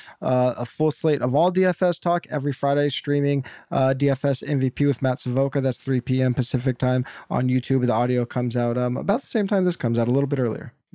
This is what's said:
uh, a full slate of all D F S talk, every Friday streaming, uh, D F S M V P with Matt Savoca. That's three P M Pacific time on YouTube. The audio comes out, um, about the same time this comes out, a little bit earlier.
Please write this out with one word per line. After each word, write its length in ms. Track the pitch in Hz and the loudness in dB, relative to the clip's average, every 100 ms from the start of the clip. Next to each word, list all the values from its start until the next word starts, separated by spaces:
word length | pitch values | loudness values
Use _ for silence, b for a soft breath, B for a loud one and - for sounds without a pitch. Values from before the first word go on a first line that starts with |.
| B B | B B
uh, 340 | - 127 127 - | 0 2 2 -2
a 80 | 240 | -6
full 260 | - 156 | -2 0
slate 300 | - 160 147 | 0 0 0
of 120 | 127 | 2
all 160 | 139 175 | 2 2
D 140 | 180 | 4
F 180 | 185 170 | 2 2
S 160 | 180 170 | 0 0
talk, 300 | 175 175 - | 0 -2 -2
every 220 | 147 143 | -4 -4
Friday 380 | 131 139 143 147 | -2 0 2 0
streaming, 560 | - - 143 143 139 135 B B | -2 -2 0 2 0 -4 B B
uh, 220 | 135 131 | 0 2
D 160 | 135 139 | 2 0
F 160 | 131 143 | 2 0
S 180 | 135 | -2
M 160 | - 143 | -2 0
V 100 | 127 | 0
P 160 | - 143 | 0 0
with 160 | 135 | 2
Matt 180 | 131 123 | 0 -2
Savoca. 420 | 123 123 139 143 | -2 0 0 0
That's 160 | 131 123 | -2 -2
three 240 | - 127 | -2 -2
P 200 | - 131 | 0 0
M 120 | 131 | 2
Pacific 440 | 123 120 120 131 120 | 0 -2 -2 -2 0
time 280 | 127 127 127 B B | 0 0 -2 B B
on 180 | 127 127 | -2 0
YouTube. 380 | 127 - 135 120 | 0 2 2 2
The 80 | |
audio 320 | 113 123 123 117 | 2 2 0 -2
comes 320 | 127 123 120 | -2 -2 0
out, 200 | 120 120 | 0 0
um, 200 | 123 123 | -2 -2
about 240 | 151 247 | -2 -2
the 60 | - | -2
same 200 | 220 196 | -2 0
time 160 | 202 | 0
this 140 | 180 170 | 0 0
comes 200 | 117 117 | 0 0
out, 120 | 117 | 2
a 20 | |
little 160 | 135 139 | 2 0
bit 120 | 139 | 0
earlier. 340 | 120 110 113 - _ | -2 -4 -12 -18 _